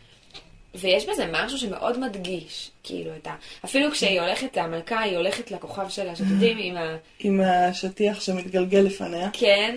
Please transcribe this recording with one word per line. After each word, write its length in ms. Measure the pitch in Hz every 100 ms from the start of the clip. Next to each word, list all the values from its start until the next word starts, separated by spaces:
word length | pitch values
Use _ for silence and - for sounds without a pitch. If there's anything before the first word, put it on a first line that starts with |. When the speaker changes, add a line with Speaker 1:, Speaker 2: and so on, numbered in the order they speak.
| - - _ - - - -
Speaker 1:
ויש 320 | 185 190 196 381
בזה 200 | 392 175
משהו 260 | 160 233 269
שמאוד 400 | 226 - - 247
מדגיש, 720 | 262 196 180 175 160 - - -
כאילו, 260 | - 175 165 160
את 100 | 160
ה-, 80 | 156 - -
אפילו 260 | - 269 294
כשהיא 300 | 294 196 185
הולכת, 360 | 175 214 254 185
המלכה, 440 | 165 165 165 226
היא 160 | 214 170
הולכת 340 | 185 240 233
לכוכב 380 | 185 - 196 185
שלה, 280 | - 180 170
שתדעים, 420 | 196 196 233 220
עם 160 | 185 180
ה- 200 | 160 160 - -
Speaker 2:
עם 220 | 202 196
השטיח 800 | 190 180 180 185 190 - 208 196
שמתגלגל 580 | - 185 180 185 185 196
לפניה. 480 | 196 190 175 170 190
Speaker 1:
כן, 440 | - 220 202 220